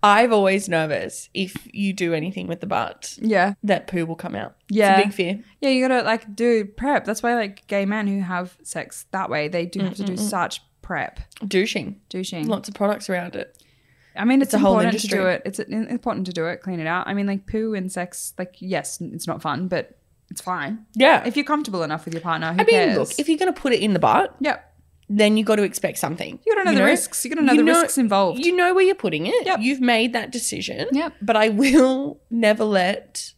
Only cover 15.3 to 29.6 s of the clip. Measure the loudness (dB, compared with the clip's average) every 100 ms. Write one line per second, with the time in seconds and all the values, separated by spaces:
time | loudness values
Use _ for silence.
15.3 | 0 -4 -8 -6 -6 -4 -4 -4 -4 -6
16.3 | -4 -6 -6 -8 -6 -4 -4 -2 -2 -2
17.3 | -4 -4 -4 -4 -4 -6 -6 -8 -10 -14
18.3 | -10 -12 _ -6 -4 -6 -10 -10 -10 -8
19.3 | -6 -4 -4 -2 -4 -6 _ _ _ _
20.3 | -14 -8 -6 -6 -8 -10 2 4 6 2
21.3 | -4 -2 -2 -2 -4 -4 -6 -8 -8 -4
22.3 | -4 -2 2 4 4 4 2 -2 -4 -2
23.3 | 0 0 0 0 2 2 4 4 4 2
24.3 | -2 -4 -4 -8 _ _ _ _ 2 4
25.3 | 4 2 2 2 -2 -6 -4 -6 -6 -10
26.3 | -6 -2 0 2 4 4 2 0 -6 -6
27.3 | 0 4 6 6 4 4 2 2 2 2
28.3 | 2 0 4 4 4 4 2 -2 -2 0
29.3 | 0 0 0